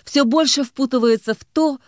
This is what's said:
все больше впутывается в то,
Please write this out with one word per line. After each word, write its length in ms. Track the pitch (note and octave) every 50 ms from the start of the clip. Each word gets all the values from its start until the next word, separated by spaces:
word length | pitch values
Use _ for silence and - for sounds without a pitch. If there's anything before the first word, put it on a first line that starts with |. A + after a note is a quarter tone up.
| -
все 180 | - - C#4+ C#4
больше 400 | A3+ B3+ D#4+ D#4+ C4 - C#4+ C4+
впутывается 680 | - - - C4+ A#3+ C4 B3 A3+ A#3 A3+ A3 - A3 A3
в 100 | - - _
то, 280 | - D#4 D#4+ D4+ C4+ C4 _